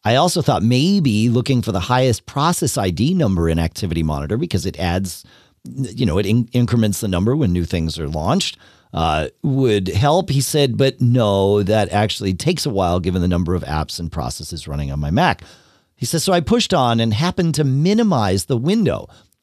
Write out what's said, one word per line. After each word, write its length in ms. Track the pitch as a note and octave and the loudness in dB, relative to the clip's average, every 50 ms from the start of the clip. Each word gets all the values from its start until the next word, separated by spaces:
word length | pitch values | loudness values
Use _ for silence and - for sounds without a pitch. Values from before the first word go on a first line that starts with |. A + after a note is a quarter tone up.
| _ | _
I 120 | G#2+ A#2 | 2 2
also 260 | C3+ E3 F3+ - F3+ | 4 2 2 0 0
thought 220 | - - B2+ E2 F2+ | 0 0 0 2 2
maybe 640 | A2+ B2 B2+ D3 F#3 G3+ G3+ D#3 C3 G#2 G#2+ A2 A#2+ | 2 2 2 2 2 2 2 2 2 2 2 2 2
looking 320 | A2+ B2+ A#2 - C3+ A#2+ | 2 0 0 2 0 0
for 100 | G#2 - | 0 -2
the 80 | G2 F#2 | -4 -4
highest 460 | F#2 - B2 B2+ C3 C3 A2+ - _ | 0 0 2 2 4 2 0 0 _
process 520 | - - C#3 C#3+ E3+ F3 - E3+ C3 - | -8 -4 0 0 0 0 0 -2 -2 -2
I 120 | C#3+ G2+ F#2+ | 0 -2 -2
D 240 | E2+ D2+ A2+ D#3 F#3+ | 0 0 0 0 2
number 340 | F3+ D3+ G2+ F#2+ E2+ E2 | 2 2 2 2 2 2
in 100 | E2 E2 | 2 2
Activity 460 | E2 E2 E2 _ - G#2+ F2+ D#2+ E2 D#2+ | 0 0 -2 _ -6 -6 -4 -2 -2 0
Monitor, 320 | D#2 D2+ C#2+ D2 D2 G#2 | 0 -2 -4 -4 -4 -4
because 300 | B2 F2+ F2 - F#2 - | -4 -4 -2 -4 -4 -4
it 120 | F#2+ - | -4 -6
adds, 460 | - F#2 F2 E2+ F#2 G2 F2+ - - - - - - _ _ _ _ _ | -4 -2 -2 -2 -2 -4 -4 -8 -14 -18 -20 -20 -20 _ _ _ _ _
you 420 | - - C3+ C3 G2 - - B2+ | -14 -8 -8 -8 -8 -4 -2 -2
know, 120 | F#2+ D2+ | 0 0
it 80 | G2 G#2 | 0 0
in-, 240 | F#2+ A2 B2 A2+ - | 2 0 0 0 0
increments 480 | - B2 B2 A2+ B2 A#2 A2+ G#2 G2 - | 0 0 0 2 2 2 2 0 -2 -2
the 80 | A#2 | -4
number 300 | G2+ F#2 F2 G2 A2+ C3 | -2 0 0 0 0 2
when 160 | D#3+ C#3+ F#2+ F2 | 2 0 0 0
new 100 | F2+ E2 | 0 -2
things 340 | E2 - F2 D#2+ D#2+ D2+ | -2 -2 -2 -2 -4 -4
are 120 | D#2+ D#2 C#2+ | -6 -6 -6
launched, 480 | D#2+ D#2 D#2 G2 D3 G3+ - - - _ - - _ _ _ _ - | -6 -4 -2 0 0 0 -2 -4 -10 _ -20 -20 _ _ _ _ -4
uh, 360 | - D#2+ D#2+ D2+ D#2 D2+ - _ _ - | -2 0 0 0 0 -2 -4 _ _ -4
would 440 | D3+ C3 C3+ C3+ A#2+ G#2 G2+ F#2 | -2 0 2 2 2 2 2 0
help." 420 | F#2 D#2+ G2+ C#3 C#3+ D#3 F#3 - - | -2 0 0 2 2 2 2 0 0
He 120 | C3 C#3 | -2 -2
said, 340 | B2+ - - D3+ C#3+ C3 A2+ | -2 0 0 0 0 0 2
"But 240 | G#2 C3+ C3+ C3 - | 2 0 0 2 2
no, 640 | C3 A#2+ B2 B2+ A2+ G#2 G2 G2 F#2+ G2 G#2 G#2 G2+ | 2 2 4 4 4 4 4 4 4 4 4 2 2
that 240 | F2 G#2+ A2 G2+ - - | 2 2 2 2 2 0
actually 400 | G#2 G#2+ G#2 - - G2 G2 F#2+ | 0 0 0 -2 -4 -2 -4 -2
takes 320 | - - D#3 F#3 - - | 0 -2 -2 -2 -2 -4
a 40 | D3 | -2
while 300 | G#2 G2 F#2 E2+ F2 F2+ | 0 0 0 2 0 0
given 220 | E2 F#2 F2+ F#2 | 0 0 0 0
the 80 | F2 F2+ | 0 0
number 260 | F2+ F2 F2+ D#2+ F#2 | 0 0 0 0 -2
of 80 | F2 D2+ | -2 -2
apps 340 | - D2+ D#2 D#2 - - | -4 -4 -4 -4 -4 -6
and 140 | - E2+ D#2+ | -10 -10 -8
processes 560 | - D#2+ B1+ B1 - - D2+ - F2 D#2 - | -6 -6 -6 -6 -8 -10 -12 -12 -12 -12 -10
running 240 | D#2 C#2+ D2 D2 C#2 | -8 -6 -6 -6 -4
on 80 | C#2 D2 | -4 -4
my 100 | D2 D2 | -4 -2
Mac." 320 | E2+ B2+ F3+ E3 G2+ - - - - - _ _ _ _ _ _ _ _ | 0 2 2 0 0 -4 -10 -20 -20 -20 _ _ _ _ _ _ _ _
He 60 | B2+ | -8
says, 180 | - - D#3+ - | -4 -4 -2 0
"So 80 | G3 | 2
I 100 | F#3 F3 | 2 0
pushed 340 | D3+ - A3+ A#3 - - F#3+ | 2 2 0 0 2 0 0
on 240 | D#3+ B2+ A#2+ A#2 A2+ | 2 2 2 2 2
and 120 | A2+ A2+ | 2 0
happened 440 | A2 G#2 D#3+ F3+ - - F3 E3 D3 | 0 0 0 -2 0 0 0 0 0
to 80 | D3+ D3+ | 0 0
minimize 840 | C3+ C3 C#3 D#3 F#3 G#3 A3+ A#3+ G#3 F3 B2 G#2+ F#2+ F#2+ G2 - | 0 2 2 2 2 2 2 2 2 2 2 2 2 0 0 0
the 100 | - C3+ | -2 -2
window, 540 | A#2 A#2 E3 G#3 A3+ G3+ B2 C#2+ G1+ - - - - _ _ _ _ | -2 0 0 0 2 0 0 -2 -4 -8 -14 -20 -20 _ _ _ _